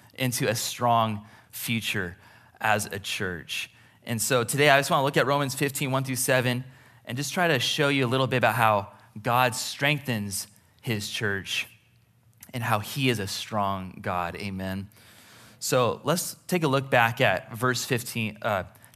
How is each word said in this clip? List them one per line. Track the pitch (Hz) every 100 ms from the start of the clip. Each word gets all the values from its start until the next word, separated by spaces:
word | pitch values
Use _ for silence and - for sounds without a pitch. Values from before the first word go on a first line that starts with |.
| -
into | - 131 120 110
a |
strong | 113 - - 123 117 110 104 - - _
future | - - 113 - 107 90 90 - - - _
as | 110 107 98
a | 98
church. | 98 - 95 87 - - - - - _
And | - 117
so | - 127
today | 117 139 147
I | 139
just | 127
wanna | 160
look | 135 156
at | 127
Romans | 143 139
fifteen, | - 139 135 139
one | 135
through | 131 123
seven, | - 127 123 123 131 - - -
and | - 120
just | 139
try | - 170
to | 135
show | - - 143
you | 139
a | 123
little | 131 127
bit | 127
about | 113
how | 117 113 104 104 - - 110
God | 123 120 127
strengthens | 113 - - 143 147 127 113 101 95 - _ _ _
his | - 107 101
church | - 107 98 82 - - - _ _ _ _ _ _ -
and | 127
how | 117 107
he | 104 143 131
is | 107
a | 95
strong | - - 107 98 98 92 -
God. | 104 90 85 85
Amen. | 101 95 95 95 98 - - - - - - -
So | - 131 117 -
let's | 131 175 - - -
take | 180
a | 151
look | 135 135
back | 127 117 117
at | 117 90 -
verse | 113 127 120
fifteen, | - 120 - 120 107 107
uh, | 117 98 87 - -